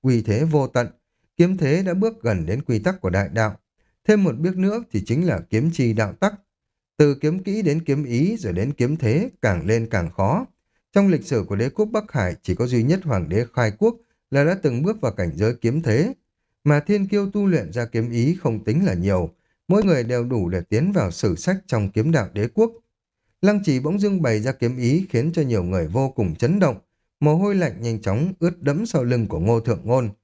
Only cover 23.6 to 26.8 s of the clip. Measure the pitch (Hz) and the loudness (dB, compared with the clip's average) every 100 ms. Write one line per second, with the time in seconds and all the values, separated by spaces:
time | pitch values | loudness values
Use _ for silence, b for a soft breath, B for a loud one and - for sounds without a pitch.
23.6 | 196 131 147 196 208 190 135 107 120 131 | 0 0 0 0 0 2 2 0 -2 -2
24.6 | 120 127 120 160 190 117 147 170 135 110 | -2 0 0 0 0 0 0 0 0 0
25.6 | 87 92 80 104 135 - 95 78 120 202 | 0 -2 -2 -2 -2 0 -2 0 0 2
26.6 | 165 104 | 2 0